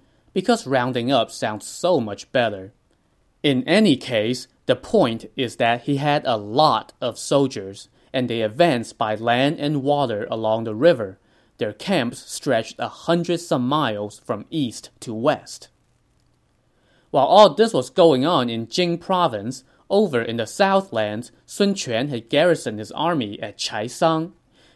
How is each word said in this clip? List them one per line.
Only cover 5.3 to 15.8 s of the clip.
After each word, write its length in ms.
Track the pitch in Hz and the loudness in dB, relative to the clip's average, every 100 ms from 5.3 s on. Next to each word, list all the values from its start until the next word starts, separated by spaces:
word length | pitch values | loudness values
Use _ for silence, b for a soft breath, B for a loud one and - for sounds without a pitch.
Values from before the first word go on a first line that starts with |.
| - | -6
is 200 | 117 - | -6 0
that 260 | 117 120 | 0 0
he 140 | - 139 | -2 -2
had 280 | 147 147 | 0 0
a 120 | 135 113 | 0 -4
lot 560 | 104 123 156 113 - _ | -2 2 4 2 -4 _
of 180 | 123 - | -6 -6
soldiers, 680 | - 143 135 113 98 98 - b b | 0 2 2 -2 -10 -14 -20 b b
and 180 | 131 123 | -4 -2
they 100 | 117 | -2
advanced 560 | 107 117 175 123 110 - | -2 2 2 2 -4 -6
by 180 | 110 | -4
land 440 | 110 117 120 139 - | -2 0 2 2 0
and 240 | 147 147 | -4 -2
water 440 | 135 143 131 104 - | 0 0 0 -4 -6
along 340 | 113 110 113 | -4 0 0
the 100 | 113 | -2
river. 440 | 107 160 135 98 - b b b - | 2 4 4 -2 -12 b b b -8
Their 140 | 107 | -6
camps 460 | - 185 180 120 - - | -6 -2 0 0 -6 -12
stretched 460 | - 147 113 - - | -8 0 0 -2 -8
a 100 | 117 | -10
hundred 520 | - - 175 170 170 | -6 -2 0 0 -4
some 260 | - 147 123 | -2 -2 0
miles 520 | 151 127 104 104 - | 0 -2 -4 -8 -10
from 260 | - 107 - | -8 -8 -6
east 400 | 160 123 - - _ | -4 -4 -6 -16 _
to 140 | - | -12
west. 540 | 110 120 127 - - - _ | -4 -2 -2 -6 -20 -20 _